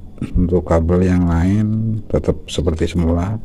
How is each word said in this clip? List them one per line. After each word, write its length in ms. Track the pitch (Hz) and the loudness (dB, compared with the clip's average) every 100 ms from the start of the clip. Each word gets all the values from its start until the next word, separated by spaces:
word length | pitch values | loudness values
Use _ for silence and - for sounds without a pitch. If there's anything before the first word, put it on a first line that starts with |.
| - - | -14 -10
Untuk 480 | - 90 87 90 82 | -4 0 2 0 2
kabel 400 | 82 82 90 92 | 2 4 2 4
yang 160 | 90 | 2
lain 720 | 87 85 92 104 107 110 110 110 - | 2 2 2 2 0 0 -2 -4 -2
tetap 340 | - - - | -2 -2 -4
seperti 400 | - - 90 80 | -4 -4 -2 -2
semula 560 | 82 87 82 85 92 110 | -2 0 0 0 -2 -6